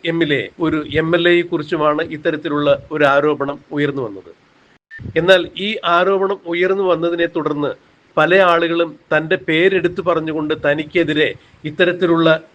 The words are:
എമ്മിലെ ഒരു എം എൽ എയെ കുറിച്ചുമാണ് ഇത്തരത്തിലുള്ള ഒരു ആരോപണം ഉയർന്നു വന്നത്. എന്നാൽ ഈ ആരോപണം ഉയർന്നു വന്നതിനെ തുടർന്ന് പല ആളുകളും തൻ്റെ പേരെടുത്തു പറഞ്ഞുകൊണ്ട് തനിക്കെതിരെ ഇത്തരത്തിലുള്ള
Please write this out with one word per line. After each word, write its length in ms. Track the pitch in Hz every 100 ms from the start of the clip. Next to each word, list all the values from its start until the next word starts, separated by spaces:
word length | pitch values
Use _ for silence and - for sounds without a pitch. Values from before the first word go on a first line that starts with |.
| 170
എമ്മിലെ 280 | 165 156 139 98 - 160
ഒരു 140 | 156 147 147
എം 80 | 160 175
എൽ 60 | 170
എയെ 120 | 175 170
കുറിച്ചുമാണ് 520 | 170 147 165 151 151 160 151
ഇത്തരത്തിലുള്ള 540 | 170 151 165 147 147 139 -
ഒരു 120 | 151 147
ആരോപണം 440 | 143 151 139 139 143 _ 147
ഉയർന്നു 260 | 147 135 117
വന്നത്. 240 | 98 82 - _ _ _ _ _ - - 160
എന്നാൽ 220 | 175 185 175 165 202
ഈ 20 | 220 160 170
ആരോപണം 420 | 180 196 190 196 170
ഉയർന്നു 320 | 175 185 196 185
വന്നതിനെ 360 | 165 170 170 170 170
തുടർന്ന് 360 | 147 147 143 - _ _ _ -
പല 220 | 156 185 185
ആളുകളും 360 | 170 170 170 170 - _
തൻ്റെ 240 | 156 156 180 -
പേരെടുത്തു 540 | 160 185 190 170 175 175
പറഞ്ഞുകൊണ്ട് 440 | 165 160 151 151 156 147
തനിക്കെതിരെ 640 | 151 151 175 156 151 135 - _ _ 151
ഇത്തരത്തിലുള്ള 580 | 151 180 175 180 165 160 160 -